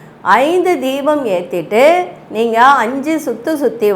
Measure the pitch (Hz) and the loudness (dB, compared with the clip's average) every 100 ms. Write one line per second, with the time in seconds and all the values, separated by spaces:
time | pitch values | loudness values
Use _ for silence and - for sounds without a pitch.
0 | - - - 214 294 359 359 302 262 277 | -20 -6 0 2 2 0 0 -2 -2 -2
1 | 277 302 233 180 180 175 156 214 294 359 | -2 -2 -2 -4 -4 -8 -2 2 4 2
2 | 359 - - 208 233 226 262 277 220 269 | -2 -10 -10 -4 -2 4 4 4 0 -4
3 | 285 320 285 220 311 302 240 - 208 | -4 -4 -4 -6 -4 -2 -2 -2 0